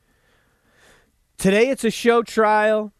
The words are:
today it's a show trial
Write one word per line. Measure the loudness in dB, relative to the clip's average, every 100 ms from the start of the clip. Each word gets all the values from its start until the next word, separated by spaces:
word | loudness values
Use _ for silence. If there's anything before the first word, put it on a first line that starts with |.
| _ _ _ _ _ _ _ _ _ _ _ _ _ -4
today | 0 2 2
it's | 0
a | -4
show | -2 0 0
trial | 0 0 2 2 0 0 -4